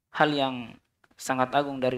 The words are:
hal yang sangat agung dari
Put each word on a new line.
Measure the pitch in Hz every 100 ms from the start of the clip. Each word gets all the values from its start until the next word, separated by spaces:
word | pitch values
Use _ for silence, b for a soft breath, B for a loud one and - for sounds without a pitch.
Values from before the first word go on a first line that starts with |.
| _
hal | - 151
yang | 147 135 127 113 - _ _ _
sangat | - - 131 127
agung | 139 143 135
dari | 127